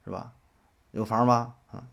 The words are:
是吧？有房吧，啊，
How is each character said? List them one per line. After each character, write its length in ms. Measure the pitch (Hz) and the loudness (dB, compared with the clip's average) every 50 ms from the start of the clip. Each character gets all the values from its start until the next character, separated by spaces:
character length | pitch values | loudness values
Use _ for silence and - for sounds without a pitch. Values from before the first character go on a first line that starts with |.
| - | -16
是 60 | 98 | -12
吧？ 220 | 92 92 - 120 - _ _ _ _ _ _ _ _ _ _ _ - | -12 -12 -12 -14 -20 _ _ _ _ _ _ _ _ _ _ _ -8
有 120 | 107 110 | -8 -4
房 220 | 110 110 113 123 | 0 2 4 4
吧， 300 | 123 120 117 120 123 - _ _ _ 104 | 6 4 4 2 -2 -12 _ _ _ -18
啊， 160 | - 127 - | -18 -18 -14